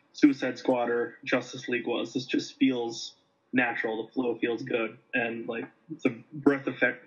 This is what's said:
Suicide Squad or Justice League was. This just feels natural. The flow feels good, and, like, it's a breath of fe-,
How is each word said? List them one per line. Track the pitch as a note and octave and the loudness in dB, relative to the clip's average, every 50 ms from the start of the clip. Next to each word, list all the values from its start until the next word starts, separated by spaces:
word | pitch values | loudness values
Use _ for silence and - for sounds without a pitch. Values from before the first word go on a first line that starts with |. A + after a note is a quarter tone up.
| _ _ | _ _
Suicide | - - - D3 C3+ - - B2+ A#2 - | 2 4 4 4 4 2 0 -2 -4 -2
Squad | - - B2+ A#2+ A#2+ A#2+ | 0 0 2 2 2 0
or | A#2+ A#2+ A#2 A#2 - - - | 0 0 -2 -4 -6 -10 -4
Justice | - C#3 B2+ - - - C3 - - | -2 -2 -2 -2 -4 -10 -10 -4 -2
League | B2 A#2 A#2 | -2 -2 -2
was. | - A#2 A2 - - | -2 -2 -2 -4 -4
This | - C3+ C3 | -4 -6 -4
just | - - C#3+ - - - - | -2 -2 -2 -2 -4 0 4
feels | C#3 C3+ B2+ A#2+ A#2 A#2 A2+ - - - - _ _ _ _ _ _ _ | 4 4 4 2 -2 -4 -6 -8 -10 -12 -14 _ _ _ _ _ _ _
natural. | - B2+ B2 A#2 A#2 - - A2+ A2 A2 A2 | 0 2 2 2 0 -2 -2 -2 -2 -4 -6
The | - | -4
flow | - C3+ B2+ A#2+ A2+ - | -2 -2 0 0 0 0
feels | - A#2+ A#2 A2+ | 0 0 0 -2
good, | C3+ B2+ B2 A#2 A2+ A2 - - _ _ - | -2 -2 -2 0 0 -2 -4 -10 _ _ -2
and, | B2 A#2 A#2 A#2 A#2 A2+ A2+ | 0 0 0 -2 -4 -6 -6
like, | A2+ A#2 C3 - - _ _ - | -6 -6 -8 -10 -14 _ _ -14
it's | D#3 - - | -6 -2 0
a | B2+ A#2 A2+ - - | 0 0 -2 -8 -14
breath | D3+ D3 C#3 C#3+ C#3 C3+ - | -14 2 4 4 4 4 2
of | C#3 B2 - | -4 0 2
fe-, | B2+ B2 B2 - - | 2 0 0 -2 -10